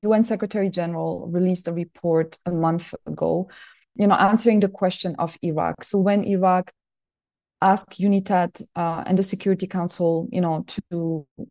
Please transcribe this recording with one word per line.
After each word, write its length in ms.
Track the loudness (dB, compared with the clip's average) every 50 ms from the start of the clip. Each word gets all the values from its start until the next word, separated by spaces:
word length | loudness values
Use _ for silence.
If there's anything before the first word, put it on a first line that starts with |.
| 0
U 100 | 2 2
N 100 | 4 4
Secretary 460 | 2 0 -2 -4 -4 -2 -2 -2 -2
General 580 | -2 -4 -4 -4 -6 -6 -6 -6 -6 -6 -8 -4
released 380 | -2 0 2 2 0 0 -2 -4
a 40 | -4
report 680 | -4 -6 -8 _ -6 -2 0 2 2 0 0 -6 -8 _
a 60 | -4 -2
month 420 | 0 0 0 0 0 -4 -6 -10 -10 -12
ago, 440 | -12 -6 -4 -2 0 0 -2 -2 -6 -10 -18 -20 -20 -20 _ _ _ _
you 100 | 0 2
know, 80 | 4 4
answering 460 | 4 4 4 4 4 4 4 4 4
the 80 | 2 0
question 460 | 0 -2 -2 -2 -2 -2 -4 -6 -4 -4
of 180 | -4 -4 -4 -6 -6
Iraq. 420 | -4 -2 -2 -2 -2 -4 -2 -2
So 140 | 0 2 2
when 260 | 2 2 2 2 0
Iraq 480 | 0 0 2 4 4 4 2 0 -2 -10 _ _ _ _ _ _ _ _ _ _ _ _ _ _ _ _ _
asked 400 | 2 4 4 2 0 -4 -4 -2
unitad, 600 | 2 2 2 2 2 2 2 2 2 0 -4 -8 -14 -10 _
uh, 280 | -4 -4 -2 -4 -4 -2
and 100 | 0 2
the 60 | 2 4
Security 440 | 2 0 0 0 0 0 0 -2
Council, 600 | -4 -4 -4 -4 -4 -4 -2 0 0 0 0 -2 -4
you 100 | -2 -2
know, 240 | 0 0 -2 -2 -4 -8 -12 -14 -12 _
to 360 | -6 -4 -4 -4 -4 -4 -6 -10 _ -18 -18 -18